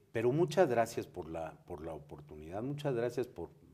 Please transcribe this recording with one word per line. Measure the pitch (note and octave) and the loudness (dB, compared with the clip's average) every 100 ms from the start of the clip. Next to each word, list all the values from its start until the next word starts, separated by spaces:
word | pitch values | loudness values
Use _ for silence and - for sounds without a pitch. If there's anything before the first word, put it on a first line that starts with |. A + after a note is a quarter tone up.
| _ | _
pero | A#2 A#2+ | 0 2
muchas | D3 F3+ - E3 | 4 4 6 6
gracias | A#2 A2+ - G#2 | 6 2 0 -6
por | F2+ D#2+ | -8 -8
la, | E2 D#2+ E2 - | -6 -6 -10 -12
por | E2+ | -10
la | E2 D#2 | -8 -10
oportunidad, | D2 D2+ - D2+ D#2 F#2+ | -12 -16 -14 -14 -10 -6
muchas | B2+ D3 D3 | -6 -4 -2
gracias | A#2+ A#2+ C3 A#2+ | 0 0 0 -4
por | - E2 - - | -4 -10 -12 -20